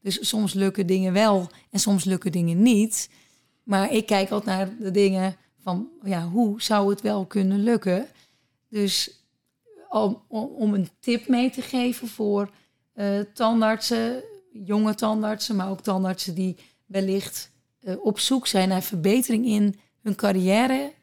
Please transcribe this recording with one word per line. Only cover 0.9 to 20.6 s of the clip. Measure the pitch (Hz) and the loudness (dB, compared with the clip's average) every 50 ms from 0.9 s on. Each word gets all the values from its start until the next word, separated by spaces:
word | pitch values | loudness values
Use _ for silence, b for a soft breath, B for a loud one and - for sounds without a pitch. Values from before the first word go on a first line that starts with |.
| 190 185 185 185 180 | 2 2 2 2 2
wel | 196 220 220 202 190 180 175 b b b b | 4 4 4 4 2 0 -4 b b b b
en | - 196 | -4 -2
soms | - 202 202 185 - | 2 2 2 2 2
lukken | 190 185 175 - 185 | 0 -2 0 -2 -2
dingen | 160 180 170 165 170 180 | -2 0 0 2 4 4
niet. | 214 254 233 202 220 220 - - - b b b b b b b b b b b _ | 6 6 6 4 4 2 -2 -6 -8 b b b b b b b b b b b _
Maar | - 202 190 196 233 | 0 0 0 2 2
ik | 285 220 220 | 0 -2 0
kijk | - 214 196 196 196 | 2 0 0 2 0
altijd | 208 208 202 214 190 | -2 -4 -2 -2 -2
naar | 190 196 190 220 233 | -2 -4 -6 -6 -8
de | 220 190 | -8 -2
dingen | 175 202 202 190 190 190 185 190 185 b b b b _ - | 2 4 4 4 2 0 -2 -2 -4 b b b b _ -6
van, | 185 180 185 233 330 330 349 - | -4 -4 -4 -4 -8 -14 -12 -6
ja, | 196 190 170 170 | -4 -4 -4 -4
hoe | 170 175 233 240 208 202 226 | -2 2 2 2 2 2 -2
zou | - - 220 208 202 202 | -2 0 2 2 4 2
het | 202 196 | 0 0
wel | - 208 208 202 185 | -2 -2 -2 -2 -4
kunnen | - - 208 190 190 196 202 202 | -2 -2 0 2 2 2 2 2
lukken? | 240 240 214 - 190 180 190 269 - b b b b b b b b b _ _ _ | 2 0 0 0 0 -2 -2 -2 -8 b b b b b b b b b _ _ _
Dus | 220 208 202 190 - - - - - _ _ _ _ _ _ _ _ _ _ 480 427 359 415 403 | -4 -2 -2 0 0 -2 -4 -6 -10 _ _ _ _ _ _ _ _ _ _ _ -20 -20 -14 -4
om, | 359 214 214 196 220 - _ | -2 0 0 0 -2 -4 _
om, | _ - 220 220 | _ -8 -8 -6
om | 285 - - 220 214 202 | -8 -4 -2 0 0 2
een | 196 180 - _ _ | 0 -2 -4 _ _
tip | - - 233 233 - | -2 -2 -2 -2 0
mee | - 247 240 247 262 | 0 2 2 2 0
te | - 262 | -2 -6
geven | 247 - - 254 247 247 233 - 247 | -10 -4 -2 0 0 0 -2 -4 -10
voor, | 226 - - 214 208 202 202 202 196 b b b b b b b _ _ | -12 -6 -4 -2 0 0 0 -2 -4 b b b b b b b _ _
eh, | - 202 202 202 202 208 202 _ | -6 -4 -2 -2 -2 -4 -6 _
tandartsen, | - 233 220 233 226 220 220 220 220 - - 240 226 226 233 247 262 427 453 427 392 381 370 | 0 0 2 2 4 2 2 0 0 -2 -2 -2 0 -2 -2 -4 -6 -10 -16 -20 -20 _ _
jonge | 247 220 196 180 208 208 214 214 214 | _ -16 -6 -2 0 2 2 0 0
tandartsen, | 214 233 214 220 214 214 214 214 214 - - 220 | 0 -2 0 0 0 -2 -2 -4 -4 -4 -4 -2
maar | 196 185 196 | -2 -2 -4
ook | 190 185 | -6 -6
tandartsen | - 220 190 190 190 185 185 - - 190 165 | -4 -2 -2 0 0 -2 -4 -4 -6 -6 -4
die | 180 185 185 170 b b b b b b | -2 -4 -4 -4 b b b b b b
wellicht, | _ 190 196 196 190 190 196 190 - - - - _ _ _ _ _ _ _ | _ -4 -2 -2 0 -2 -2 -4 -6 -12 -12 -14 _ _ _ _ _ _ _
eh, | - 202 185 349 403 | -8 -8 -8 -2 -2
op | 220 202 - | -2 -2 0
zoek | - - 262 269 240 | 0 0 0 0 0
zijn | - - 196 185 185 | 0 2 2 2 2
naar | 190 185 | 2 0
verbetering | 180 - 208 170 156 185 214 262 254 - 233 220 247 | -2 -4 -4 0 2 2 2 2 2 2 0 0 2
in | 240 214 208 208 202 196 b b b b _ | 2 2 4 2 2 0 b b b b _
hun | _ 214 196 | _ -6 -4
carrière | - - 202 190 190 180 185 196 220 | 0 0 0 2 2 2 4 4 4